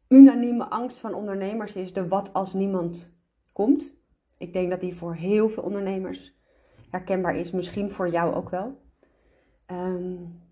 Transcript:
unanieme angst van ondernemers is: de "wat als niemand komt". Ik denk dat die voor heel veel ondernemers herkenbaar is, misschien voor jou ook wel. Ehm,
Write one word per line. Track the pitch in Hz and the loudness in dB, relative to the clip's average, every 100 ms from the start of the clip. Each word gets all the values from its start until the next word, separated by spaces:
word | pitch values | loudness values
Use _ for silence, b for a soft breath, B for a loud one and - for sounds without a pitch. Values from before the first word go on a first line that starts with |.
| _ | _
unanieme | 262 277 240 240 240 | 12 12 10 0 -2
angst | - 226 247 - | -4 -6 -6 -10
van | 226 | -10
ondernemers | - 208 196 190 220 208 | -8 -6 -6 -6 -6 -8
is: | 196 185 | -10 -8
de | 185 175 | -6 -2
"wat | 190 196 | -2 -2
als | 190 190 | -6 -4
niemand | 190 196 190 170 170 - _ _ _ _ | -2 -2 -2 -4 -8 -16 _ _ _ _
komt". | - 214 285 - - _ _ _ _ | -2 0 0 -2 -16 _ _ _ _
Ik | 170 | -8
denk | 180 180 | -4 -4
dat | 180 | -4
die | 185 | -6
voor | 175 170 | -8 -10
heel | 165 175 214 220 | -6 0 2 2
veel | 220 | -2
ondernemers | - 202 196 190 190 185 - _ b b b b b | -6 -6 -4 -6 -8 -10 -16 _ b b b b b
herkenbaar | 185 180 190 175 156 | -10 -4 -2 -2 -4
is, | 175 | -4
misschien | 185 170 - 202 | -6 -6 -6 -8
voor | 196 180 | -4 -2
jou | 170 170 | 0 -2
ook | - - | -2 -6
wel. | 180 214 277 - _ _ _ _ _ _ _ - | -8 -8 -12 -20 _ _ _ _ _ _ _ -14
Ehm, | 180 180 180 180 180 175 - - | -8 -6 -6 -8 -10 -14 -18 -20